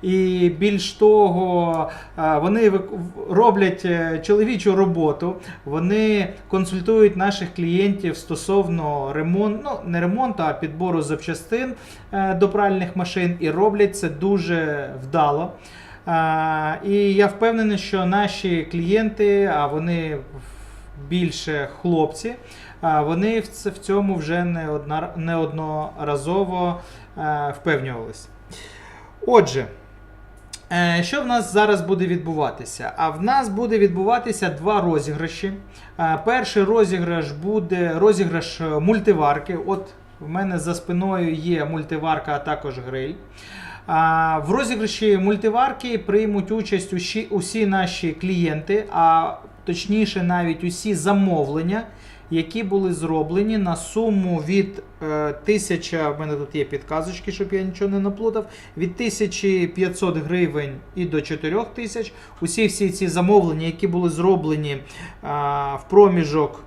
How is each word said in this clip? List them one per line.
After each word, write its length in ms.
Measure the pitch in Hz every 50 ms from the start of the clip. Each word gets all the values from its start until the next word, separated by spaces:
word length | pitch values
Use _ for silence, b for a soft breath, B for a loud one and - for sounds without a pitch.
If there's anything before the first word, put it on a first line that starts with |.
І 480 | - 185 185 190 185 185 185 180 180 175
більш 420 | 160 151 190 208 202 196 - -
того, 960 | - - 214 214 214 214 208 196 170 175 185 185 180 175 170 170 165 160 156 156 B B B B B -
е, 180 | 160 156 156 147
вони 320 | 151 185 208 226 233 208
вик-, 200 | 190 196 185 -
в-, 420 | 214 196 170 175 - - - - 190
роблять, 480 | 196 226 240 196 196 196 190 180 - -
е, 340 | 185 170 170 165 165 160 160
чоловічу 560 | 160 - 208 208 214 220 254 196 - 208 190
роботу, 600 | 185 196 180 170 165 160 151 143 147 165 175 185 185 B B B B B
вони 680 | 139 143 156 165 180 202 214 220 214 214 208 190 - 190 - - -
консультують 720 | - 190 185 175 180 185 175 185 220 220 214 208 202 180
наших 380 | 185 202 196 - 185 - -
клієнтів 640 | - 175 170 170 180 196 202 196 196 - 170 151 -
стосовно 960 | - - 165 156 - - 196 196 196 170 170 170 156 147 147 143 135 135 143
ремон-, 460 | 151 156 165 175 196 208 214 208 226 294
ну, 80 | 294 262 - -
не 160 | 175 170 170
ремонту, 420 | 175 175 196 240 262 247 202 - 165
а 100 | 160 -
підбору 480 | - - 156 147 156 180 180 170 165
запчастин, 720 | 147 143 156 147 - - 165 165 - - 220 240 262 262 247 B B B B B B B
е, 220 | - 196 190 190 185
до 160 | 170 202 196
пральних 460 | 196 208 202 196 196 185 180 175 -
машин, 420 | 185 175 175 - 185 180 175 175 170
і 120 | 170 156
роблять 460 | 151 170 196 214 196 208 208 196 196 -
це 120 | - 160
дуже 800 | 143 143 170 196 202 196 165 165 175 165 160 156 147 143 139 131 135 131 127
вдало. 480 | 131 143 170 151 147 143 147 170 180 - B B B B B B B B B B -
Е, 720 | 170 165 160 160 160 160 156 160 156 156 156 151 156 - -
і 280 | 196 202 202 202 202 196
я 140 | 196 202 196
впевнений, 500 | 202 202 226 226 233 226 220 214 208 190
що 280 | - - - 190 185
наші 640 | 175 190 202 208 196 202 - - 190 175 165 156 -
клієнти, 720 | - 170 170 170 196 220 226 214 208 - 208 202 202 202 202
а 220 | 196 165 151 147 143
вони 480 | 147 156 160 175 170 170 160 156 151
в-, 60 | 139 131 - - 135 123 B B B B B B B B B - 143 139 139
більше 600 | 165 180 180 165 139 - - - 151 147 143 135 - -
хлопці, 540 | - 175 175 165 156 156 - - - 226 247 - B B B B B B B B
а 200 | - 165 160 151
вони 380 | 147 151 165 175 196 214 226 226
в 80 | 220 -
ц-, 220 | - - - 208
в 80 | 196 -
цьому 380 | - - 196 202 202 196 190
вже 280 | 170 151 151 165 175 175
неодна-, 680 | 180 175 165 160 151 151 147 143 143 151 156 165 175 -
неодноразово, 1600 | 175 160 165 170 165 160 147 147 160 156 156 156 151 156 151 - - 147 143 147 139 135 156 180 196 196 180 185 180 180 175 175 175 B B B B B B - -
е, 360 | 156 151 151 147 147 143 139 -
впевнювались. 720 | - 170 156 139 131 135 123 117 113 113 110 - - - - - - - B B B B B B B B B B B B B - - -
Отже, 380 | 247 226 180 139 123 135 120 101 - - - - - - - - - - - - - - - - - - - -
е, 320 | 175 175 175 175 170 170 175
що 180 | 175 - 285
в 40 | 277
нас 280 | 247 240 240 214 - 185
зараз 280 | 208 208 208 208 185
буде 260 | 165 170 196 180 185 180
відбуватися? 840 | 175 175 151 165 165 151 147 123 - - 123 - - - 123 117 - -
А 120 | 156 160
в 140 | 151 156 180
нас 260 | 220 262 277 262 220
буде 280 | 190 202 240 233 220 220
відбуватися 720 | 202 196 170 185 190 202 240 247 240 240 208 - - 175
два 320 | 151 143 156 196 214 202
розіграші. 720 | 180 175 160 147 135 143 147 147 165 165 - - - 196 196 196 - B B B B B B -
Е, 200 | 170 160 160 165 -
перший 380 | 220 240 254 233 - - 214 196
розіграш 680 | 190 220 233 214 180 185 185 170 170 170 165 156 143
буде 640 | 143 147 160 196 214 220 180 165 185 180 175 170 160 165
розіграш, 640 | 190 214 208 180 196 170 156 170 - - - -
е, 180 | 165 160 151 147
мультиварки. 800 | 151 185 226 214 - 220 196 160 151 143 147 147 147 - 180 165 147
От 280 | 180 196 190 190 - - - - - - -
в 100 | 160 147
мене 300 | 160 180 196 190 180 170
за 160 | 147 170 175
спиною 580 | 175 - - 175 175 190 190 190 180 175 165 160
є 320 | 156 156 175 175 160 147
мультиварка, 680 | 147 165 160 151 151 165 156 151 165 196 185 - - 147
а 40 | 143
також 400 | - 156 151 143 - 143 127 127
гриль. 340 | 123 127 127 131 131 143 175 - - - B B B B B B B B B B B -
А, 520 | 170 160 160 160 165 165 165 160 160 156
в 120 | 147 147
розіграші 640 | 196 262 277 220 247 214 220 208 - - 220 214 202 185
мультиварки 800 | 190 196 214 202 214 220 214 233 254 277 262 262 - 247 233 208
приймуть 540 | 175 - 196 208 220 208 208 202 185 190
участь 420 | 220 226 208 - 202 190 185 - -
усі, 340 | 180 175 - - 214 220 -
усі 360 | 202 196 175 - - 220 220
наші 460 | 196 196 190 185 175 180 - - 165
клієнти, 720 | 151 - - 185 190 175 170 160 151 151 151 - 196 214 214 202 -
а 400 | 170 165 165 165 165 165 - - - - - - - -
точніше 600 | - 175 175 - - 202 220 214 202 - 196 175
навіть 400 | 175 180 175 175 170 160 160 -
усі 320 | 175 175 - - 214 202
замовлення, 880 | 165 147 190 202 196 196 190 175 156 143 135 143 156 160 175 196 220 233 - B B B B B B B B
які 340 | 165 165 160 165 - 220 226
були 300 | 190 196 196 190 185 170
зроблені 640 | 151 160 160 160 160 151 156 170 190 208 220 220 214
на 180 | 196 180 165
суму 680 | 165 - - - 220 226 226 208 196 185 185 175 160 151 151
від, 360 | 185 196 196 196 - - - - - - 156
е, 300 | 156 151 151 151 147 143
тисяча, 760 | 147 - - 214 208 202 - 180 170 - - - 165 156 147
в 100 | 143 147
мене 160 | 156 151 151
тут 200 | 143 147 139 -
є 100 | 151 139
підказочки, 640 | - - 139 - - 156 156 160 180 185 175 - -
щоб 220 | 190 - 196 180 196
я 80 | 190
нічого 300 | 190 190 180 - 202 196
не 80 | 196 202
наплутав, 460 | 196 202 196 196 226 226 220 220 208 B B B B B B -
від 180 | 170 180 175
тисячі 720 | - 240 226 - - 214 190 - - - 196 190 185 175 170
п'ятсот 500 | 175 180 185 185 180 - 196 180 165 160
гривень 580 | 147 151 175 180 175 156 143 151 143 139 135 131 - - -
і 100 | 185 180
до 160 | 156 147 151
чотирьох 520 | 147 - 160 143 - 156 170 214 233 226 -
тисяч. 400 | - 240 214 - 233 220 - B B B B B B
Усі 260 | 170 170 - - 220 202
всі 220 | - - 202 185
ці 180 | 180 - 190 175
замовлення, 580 | 156 180 175 185 208 208 180 170 156 156 160
які 220 | 165 160 - - 190
були 220 | 170 180 180 170
зроблені, 680 | 156 151 170 185 190 180 151 156 156 151 151 147 143 135 135 B B B 175 B B B -
а, 520 | 147 147 147 143 143 143 143 143 139 139
в 140 | 139 - -
проміжок 760 | 185 196 208 196 180 175 160 147 147 156 147 135 - - -